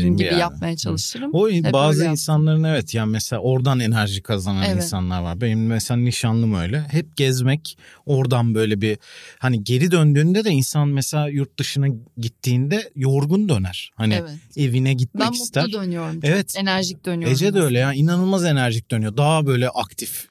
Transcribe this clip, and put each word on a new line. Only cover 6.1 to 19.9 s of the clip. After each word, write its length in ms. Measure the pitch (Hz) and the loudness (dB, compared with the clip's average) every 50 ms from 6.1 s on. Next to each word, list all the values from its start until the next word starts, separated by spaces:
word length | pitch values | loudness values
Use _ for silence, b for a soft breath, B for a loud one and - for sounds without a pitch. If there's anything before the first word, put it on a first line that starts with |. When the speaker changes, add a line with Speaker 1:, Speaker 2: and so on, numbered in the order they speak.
| 117 - - 113 113 117 117 113 104 | 0 0 0 0 2 2 2 2 0
Speaker 1:
öyle. 280 | 90 85 87 113 151 | 0 0 -2 -2 -4
Hep 360 | 151 143 143 160 165 - - | -4 -2 -2 -4 -4 -4 -2
gezmek, 600 | - 139 131 127 127 123 131 139 156 - - - B B B B B B | 0 0 0 2 2 0 0 0 0 -4 -10 -16 B B B B B B
oradan 500 | 143 143 131 135 123 127 120 117 117 110 | -2 0 0 2 2 2 2 2 2 2
böyle 260 | 110 110 107 107 98 | 0 0 0 0 0
bir, 160 | 107 107 104 B B B B B B B B B | 0 -2 -2 B B B B B B B B B
hani, 240 | - 131 123 110 101 | -2 0 0 0 0
geri 280 | 117 123 127 160 180 | 0 0 0 2 2
döndüğünde 520 | 170 170 156 151 143 143 156 170 185 214 214 | 4 4 4 4 4 4 4 4 2 2 2
de 40 | 220 | 2
insan 380 | 160 135 127 - - 151 147 | 2 2 0 0 0 0 0
mesela 400 | 143 143 139 131 - - 151 147 147 | 0 0 -2 -2 -2 -2 -4 -4 -2
yurt 300 | 143 139 139 - _ - | -2 -4 -4 -4 _ -6
dışına 280 | 131 - - 143 139 139 127 113 123 - _ | -6 -4 -2 0 0 0 -2 -4 -8 -14 _
gittiğinde 760 | 123 113 113 - _ - 127 123 123 135 143 190 214 208 - - | -8 -8 -8 -8 _ -2 0 0 0 0 0 -2 -4 -4 -8 -6
yorgun 540 | 143 131 135 135 143 143 147 175 202 214 196 | -2 0 0 2 2 2 2 0 0 2 0
döner. 420 | 139 98 95 90 90 - - - _ | 0 0 -2 -4 -6 -10 -14 -14 _
Hani, 180 | - 110 110 107 | -2 0 0 0
Speaker 2:
Evet. 180 | 107 170 160 147 160 - _ - | 0 -2 -6 -12 -16 -20 _ -4
Speaker 1:
evine 360 | 143 143 127 120 131 131 135 135 | -2 -2 0 2 2 2 2 2
gitmek 280 | 123 127 - - 202 214 | 0 -2 -2 -2 -2 -2
Speaker 2:
Ben 40 | 233 | -2
mutlu 120 | 240 240 240 | -2 -4 -6
Speaker 1:
ister. 280 | 226 - 139 - 226 | -4 -2 -2 -2 0
Speaker 2:
dönüyorum. 420 | 202 214 190 180 175 170 165 160 160 | -2 -4 -6 -6 -6 -6 -6 -8 -6
Çok 100 | 165 156 | -2 0
Speaker 1:
Evet. 280 | 147 170 202 196 - - | 0 0 0 0 -2 -4
Speaker 2:
enerjik 480 | 190 196 190 185 190 190 180 185 - - | -4 -2 0 0 0 -2 -4 -6 -8 -6
dönüyorum 280 | 185 175 170 165 139 131 | -6 -4 -2 0 0 2
Speaker 1:
Ece 100 | 131 175 208 202 | 2 2 2 2
de 40 | 196 | 2
öyle 60 | 165 139 120 123 | 2 4 2 2
Speaker 2:
mesela. 0 | |
Speaker 1:
ya, 140 | 131 139 135 | 2 2 2
inanılmaz 520 | 135 151 165 175 180 185 185 196 190 175 | 2 2 2 2 2 2 2 2 2 2
enerjik 460 | 170 147 139 127 120 113 117 - - | 2 2 2 2 0 0 -2 -4 -4
dönüyor. 260 | 123 110 107 107 104 | -2 -2 -2 -2 0
Daha 280 | 135 143 151 160 160 151 | 2 2 2 2 2 2
böyle 240 | 139 127 123 123 123 | 2 2 2 0 0
aktif 580 | - - - - | -2 -4 -6 -6